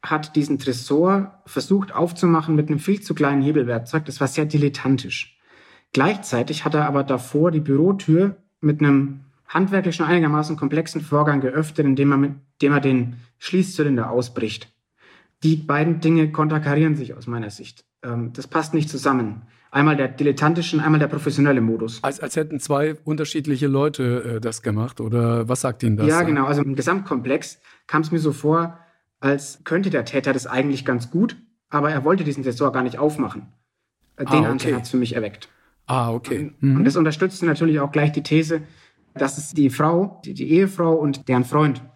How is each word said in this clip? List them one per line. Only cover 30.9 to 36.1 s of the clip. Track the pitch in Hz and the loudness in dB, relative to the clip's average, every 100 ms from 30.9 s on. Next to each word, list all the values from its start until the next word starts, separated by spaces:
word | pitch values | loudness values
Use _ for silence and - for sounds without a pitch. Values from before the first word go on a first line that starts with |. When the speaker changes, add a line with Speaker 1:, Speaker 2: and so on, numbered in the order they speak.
| 123 120 | -4 -2
Speaker 1:
gut, | 170 226 - _ _ _ | 0 0 -2 _ _ _
aber | 147 147 | -2 0
er | 151 | 0
wollte | 139 185 | 2 2
diesen | 151 139 | 0 -4
Tresor | 131 123 143 | -4 0 0
gar | 127 | 0
nicht | 123 117 | -4 0
aufmachen. | 147 151 117 - - _ _ _ _ _ _ - | -2 0 -6 -6 -16 _ _ _ _ _ _ -10
Äh, | |
den | - 151 | 0 2
Speaker 2:
Ah, | 151 | 2
Speaker 1:
Anschein | 135 156 | 0 -2
Speaker 2:
okay. | 123 | -4
Speaker 1:
hat's | 117 | -2
für | 131 | -2
mich | 120 | -2
erweckt. | 123 107 - - _ _ _ - | -4 -6 -10 -20 _ _ _ -4
Speaker 2:
Ah, | 131 117 | -2 -2